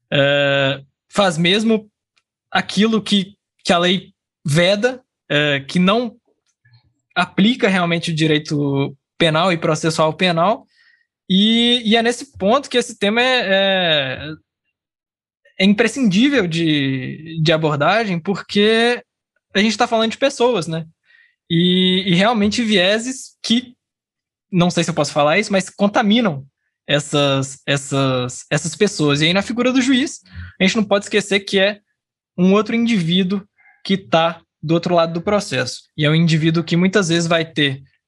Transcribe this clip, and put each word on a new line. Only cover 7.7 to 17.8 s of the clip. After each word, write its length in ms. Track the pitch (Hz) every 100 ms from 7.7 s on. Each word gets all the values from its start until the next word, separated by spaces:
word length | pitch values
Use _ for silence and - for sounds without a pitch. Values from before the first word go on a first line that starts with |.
| 190 170 170 165
o 40 |
direito 800 | 156 156 151 156 147 143 139 143 - _ -
penal 360 | 165 156 185
e 60 | 165
processual 540 | 165 156 165 156 160
penal, 520 | 156 185 165 180 262 - _ _ _ _ _ -
e, 540 | 190 214 226 240 247
e 120 | 220 226
é 60 |
nesse 360 | 233 240 285 -
ponto 320 | 190 262 277
que 80 | 247
esse 180 | 233 226
tema 240 | 202 226
é, 200 | 254 254 196
é, 800 | 190 196 190 175 151 131 127 143 156 _ _ _ _ _ _ _ _ _ _ _ -
é 60 |
imprescindível 800 | 196 202 233 277 233 180 277 277 175
de, 960 | 160 165 151 135 131 127 135 160 165
de 100 | 156
abordagem, 680 | 160 156 147